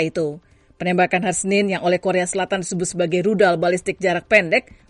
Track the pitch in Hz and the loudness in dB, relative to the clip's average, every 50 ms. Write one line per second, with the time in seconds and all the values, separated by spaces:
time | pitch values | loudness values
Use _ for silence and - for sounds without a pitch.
0 | 160 160 - 180 160 147 147 175 _ _ _ _ _ _ _ - 170 175 180 180 | -2 -2 -2 -4 -4 -4 -6 -10 _ _ _ _ _ _ _ -6 -4 0 2 2
1 | 180 - - 180 214 185 175 - - 190 202 202 202 196 185 - 165 175 180 175 | 2 2 2 0 0 -2 -4 -2 -2 0 0 0 0 0 -2 -2 0 0 0 0
2 | - 190 180 180 180 175 - 190 185 - 196 190 170 - 196 170 185 - - 175 | 0 0 0 0 0 -2 -2 -4 -4 -2 -4 -4 -4 -4 -4 -4 -4 -4 -2 -2
3 | 175 160 175 180 170 214 220 185 202 180 170 160 175 175 185 196 - 196 - - | -2 0 0 0 0 2 2 4 4 4 4 2 0 0 0 -2 -4 -6 -6 -4
4 | 175 180 175 175 - - 220 208 180 160 202 254 - - - - _ | -2 -2 -2 -2 0 4 4 4 4 4 -2 -2 -2 -4 -20 -20 _